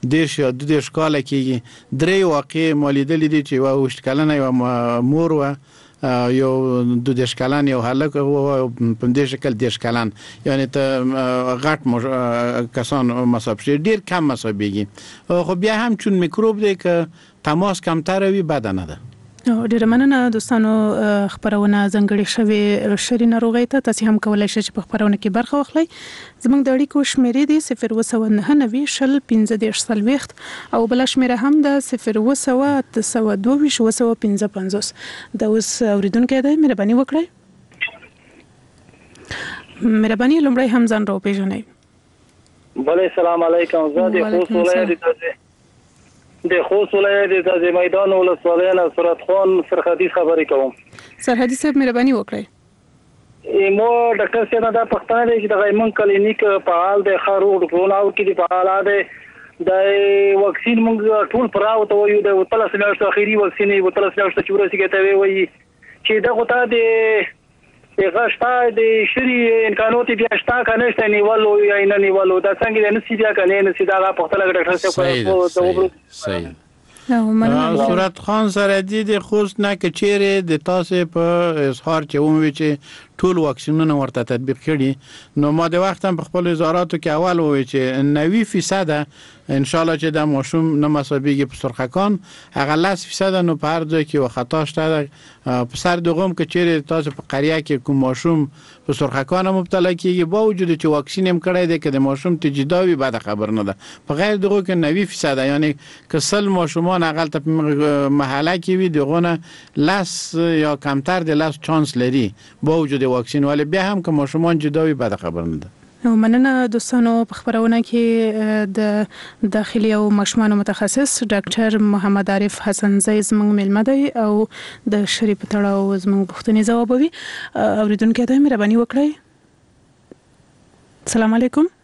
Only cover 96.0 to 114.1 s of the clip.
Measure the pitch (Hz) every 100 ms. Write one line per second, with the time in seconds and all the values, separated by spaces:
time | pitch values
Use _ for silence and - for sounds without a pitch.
96 | 170 165 190 165 160 180 175 160 143 165
97 | 147 131 - 139 147 160 151 139 120 139
98 | 131 131 170 165 143 - - - - 139
99 | 143 131 135 180 190 190 180 190 180 170
100 | 185 180 165 202 220 190 175 160 160 147
101 | 143 - 185 175 185 180 175 165 156 135
102 | 135 135 180 160 156 139 139 180 185 156
103 | 131 113 101 104 107 110 101 98 - -
104 | - 151 202 208 196 202 185 180 151 175
105 | 202 - 156 135 135 143 151 143 - -
106 | _ 156 - 202 202 185 160 165 170 185
107 | 165 151 160 151 147 160 151 143 147 143
108 | 139 143 135 139 156 185 170 185 185 151
109 | 139 170 170 165 - - - - 147 196
110 | 175 - - 160 170 160 151 143 143 139
111 | 139 185 160 151 156 143 - 160 147 123
112 | 123 135 107 104 - - 143 165 151 139
113 | 131 127 120 147 143 147 151 185 190 202
114 | 170